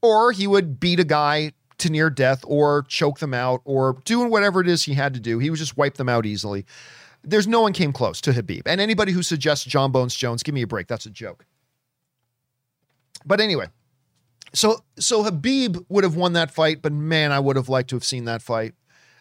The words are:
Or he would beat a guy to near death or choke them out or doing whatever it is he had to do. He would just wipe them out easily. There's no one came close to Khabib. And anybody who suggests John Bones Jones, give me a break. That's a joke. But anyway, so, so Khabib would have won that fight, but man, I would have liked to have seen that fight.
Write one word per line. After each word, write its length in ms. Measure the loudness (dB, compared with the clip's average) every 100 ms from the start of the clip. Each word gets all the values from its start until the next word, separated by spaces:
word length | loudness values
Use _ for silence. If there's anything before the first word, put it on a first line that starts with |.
Or 320 | 6 6 4
he 140 | 2 2
would 340 | 2 2 -2
beat 180 | 0 2
a 60 |
guy 480 | 4 2 2 0 -2 -8 _ _
to 120 | -2
near 180 | 2 2
death 340 | 4 2 2 0
or 380 | 2 4 2 -2
choke 300 | -2 -2 -2
them 160 | -6
out 260 | -2 -2 -2
or 340 | -2 0 0 -2
doing 260 | -2 -2 2
whatever 300 | 2 2 2
it 80 | 2
is 160 | 0
he 100 | 0
had 180 | -2 -2
to 80 | -4
do. 180 | -4 -2
He 120 | -2
would 80 | -2
just 180 | -6 -2
wipe 180 | -2
them 140 | -2 0
out 160 | 0
easily. 400 | 0 -4 -6 -8 -10 -20 -20 -20 -20 _
There's 240 | -2 0 2
no 140 | 2
one 140 | 2
came 180 | 2 -2
close 280 | 0 -4 -2
to 80 | 0
Khabib. 300 | 0 -2 -8
And 160 | -4 -2
anybody 320 | 0 0 0
who 100 | 0
suggests 420 | -2 -2 0 -2
John 280 | -2 -2 2
Bones 220 | 0 -2
Jones, 280 | -4 -6 -4
give 120 | -6
me 80 | -4
a 40 | -4
break. 200 | -6 -8
That's 180 | -10
a 60 | -10
joke. 340 | -16 -16 -16 _ _ _ _ _ _ _ _ _ _ _ _ _ _ _ _ _ -20 0
But 160 | 2
anyway, 240 | 2 -2 -4 _ _ _ _ _ _ _ -8
so, 280 | 0 2 0 _ -6
so 240 | -2 0
Khabib 640 | 0 -2 0 0 0 -4 -2
would 140 | 0
have 120 | 2 2
won 160 | 0
that 180 | 2 -2
fight, 300 | 2 2 2
but 120 | -4
man, 380 | -4 0 0 2
I 100 | 2
would 160 | 2 0
have 120 | 0
liked 220 | -2 -2
to 60 | -6
have 80 |
seen 200 | -6 -6
that 180 | -6 -8
fight. 320 | -4 -4 -4 -10 _ _ _ _